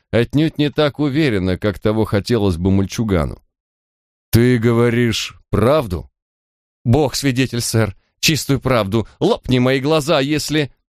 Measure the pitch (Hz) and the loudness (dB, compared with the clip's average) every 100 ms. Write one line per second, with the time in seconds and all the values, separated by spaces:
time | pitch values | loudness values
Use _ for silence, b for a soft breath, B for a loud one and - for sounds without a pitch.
0 | b 110 120 143 160 - 147 - 151 - | b -2 0 0 0 0 -2 0 -2 0
1 | 147 135 151 101 92 90 104 98 110 110 | -2 0 0 0 -2 -2 -2 -2 -2 0
2 | 107 104 - 117 101 82 92 95 98 - | 0 -2 0 0 2 0 2 2 0 -4
3 | 113 90 69 - _ _ _ _ _ _ | -2 0 -2 -6 _ _ _ _ _ _
4 | _ _ _ 113 123 120 117 117 120 117 | _ _ _ 2 4 4 2 2 2 2
5 | 117 107 - - _ 92 110 156 120 85 | 0 -2 -8 -14 _ 0 2 2 -2 -8
6 | 67 _ _ _ _ _ _ _ 120 135 | -10 _ _ _ _ _ _ _ 0 2
7 | 139 - 139 123 127 120 - 113 104 - | 2 -2 -2 0 -2 -4 -2 -2 -2 -4
8 | _ _ - 151 - 135 127 123 98 113 | _ _ -2 -2 -2 -2 0 0 0 -2
9 | 104 b 165 233 - 127 123 135 139 160 | -4 b -2 -2 0 0 2 0 0 -2
10 | 139 156 139 151 - 151 135 - _ | 0 0 0 -2 -2 -2 -4 -8 _